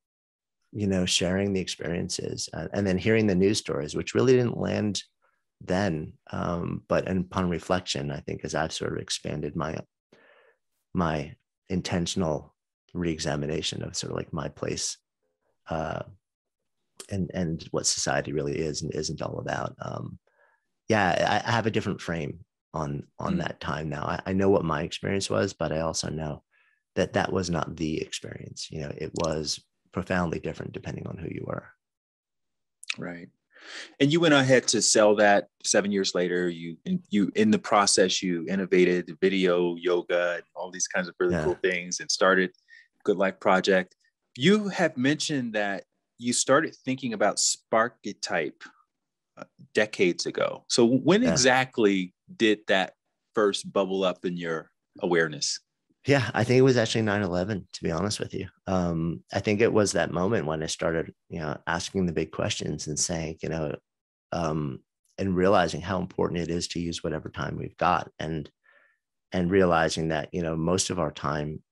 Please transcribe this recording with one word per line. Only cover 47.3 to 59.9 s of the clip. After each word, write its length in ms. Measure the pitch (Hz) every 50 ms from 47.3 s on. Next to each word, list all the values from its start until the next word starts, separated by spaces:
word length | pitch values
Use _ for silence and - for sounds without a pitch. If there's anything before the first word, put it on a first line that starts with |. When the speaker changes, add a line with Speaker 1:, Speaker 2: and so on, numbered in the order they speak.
| 90
Speaker 2:
Sparketype, 1200 | - - - - - _ _ - 113 113 123 - _ _ 107 98 - - - 101 87 78 65 - _ - - - _ _ _ _ _ _ _ _ _ _ _ _
uh, 80 | - - - _ _ - _ _
decades 520 | 113 107 107 - - 101 87 85 - -
ago. 400 | - - - - - - - -
So 180 | _ - - 120
when 380 | 117 127 131 - 139 185 220 254
Speaker 1:
Yeah. 80 | 247
Speaker 2:
exactly 800 | - 143 135 131 127 131 131 127 - 127 110 101 98 95 90 90 - _ _ _ 92
did 240 | - 113 110 104 101 -
that 260 | - 104 95 92 - - _ _ _ _ _ _ _ _
first 360 | 113 107 101 98 - - 92
bubble 320 | - 104 98 92 95 95 95
up 220 | 92 87 - -
in 120 | 92 87
your 320 | 87 85 82 80 80 78 - _ _ _ _ _ -
awareness? 580 | - 90 87 82 80 78 76 71 - - - - - _ _ _ _ _ _ _ _
Speaker 1:
Yeah, 240 | - 139 139 117 101 -
I 100 | 92 113
think 140 | 120 123
it 60 | 127 131
was 140 | 135 123
actually 260 | 120 113 113 - 117 110
nine 180 | 107 98 104
eleven, 460 | 104 90 87 90 92 104 110 92 85 - -
to 100 | - -
be 80 | 87
honest 280 | 85 80 95 104 104 -
with 140 | - - -
you. 140 | - - - - _ _
Um, 560 | - 95 92 90 87 85 82 82 85 80 - - _ -
I 60 | 101
think 220 | - 110 104 101
it 100 | 117 101
was 200 | 104 107 104 92